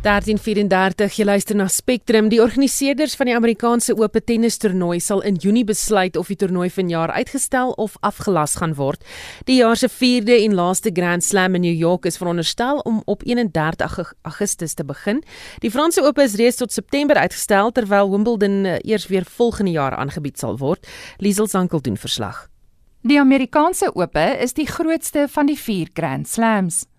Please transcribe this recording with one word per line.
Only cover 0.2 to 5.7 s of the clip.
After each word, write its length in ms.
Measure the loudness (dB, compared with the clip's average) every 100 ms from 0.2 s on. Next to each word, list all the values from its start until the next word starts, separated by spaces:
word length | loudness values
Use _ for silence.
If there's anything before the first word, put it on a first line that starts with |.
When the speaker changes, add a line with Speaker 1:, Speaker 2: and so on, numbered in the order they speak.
| 0 -2
Speaker 1:
vierentjie, 680 | 0 0 2 2 2 0 -2
jy 140 | 2 2
luister 300 | 2 0 -2
na 120 | 0
Spectrum. 600 | -2 -2 -2 2 2 4
Die 120 | 4
organiseerders 760 | 4 4 0 2 -2 0 -2 0
van 80 | 0
die 100 | 2
Amerikaanse 580 | 2 2 2 2 0 0
Ope 260 | 2 0
tennistoernooi 760 | 0 0 0 0 -2 0 0 -2
sal 220 | 0 -2
in 140 | 0 0
Junie 300 | 2 2
besluit 500 | 2